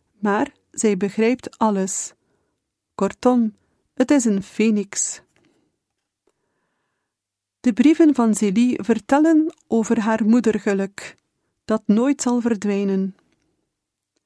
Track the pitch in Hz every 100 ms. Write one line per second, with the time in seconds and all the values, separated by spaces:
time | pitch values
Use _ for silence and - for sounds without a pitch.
0 | _ _ 208 233 285 - _ - 220 196
1 | 202 208 220 254 - - 220 202 190 -
2 | - - _ _ _ _ _ _ _ -
3 | 196 - 247 247 226 - _ _ _ -
4 | 254 294 233 196 190 - 220 208 196 -
5 | - - _ _ _ _ _ _ _ _
6 | _ _ _ _ _ _ _ _ _ _
7 | _ _ _ _ _ _ 247 214 277 320
8 | 330 269 226 208 208 190 247 240 202 226
9 | - 277 311 320 311 - - 226 220 233
10 | 214 220 214 240 220 208 214 196 196 -
11 | - - _ _ _ _ - 214 - 208
12 | 254 277 247 240 233 220 202 202 202 190
13 | 190 - _ _ _ _ _ _ _ _
14 | _ _